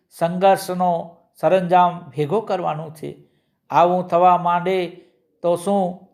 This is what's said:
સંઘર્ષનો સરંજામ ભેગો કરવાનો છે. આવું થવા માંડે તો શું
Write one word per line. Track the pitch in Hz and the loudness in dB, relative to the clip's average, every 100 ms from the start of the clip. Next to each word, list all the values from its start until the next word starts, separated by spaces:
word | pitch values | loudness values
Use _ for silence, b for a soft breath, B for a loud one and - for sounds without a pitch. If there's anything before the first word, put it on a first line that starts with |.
| _ | _
સંઘર્ષનો | - 170 180 196 180 - 180 180 170 - - _ _ | -6 -4 2 2 2 -2 -2 -2 -2 -6 -18 _ _
સરંજામ | 160 185 175 180 175 165 - 147 | 0 0 2 2 2 0 -10 -6
ભેગો | 147 202 | -4 -4
કરવાનો | 202 190 170 156 160 | -4 -6 -4 -8 -12
છે. | 156 143 143 _ _ _ _ _ | -14 -16 -16 _ _ _ _ _
આવું | 143 175 180 180 | 4 4 2 0
થવા | 175 180 175 | 2 4 4
માંડે | 170 175 175 190 170 - _ _ _ _ | 0 -2 -2 -4 -4 -10 _ _ _ _
તો | 170 170 | -4 -2
શું | 202 202 180 180 - | -2 -2 -2 -8 -18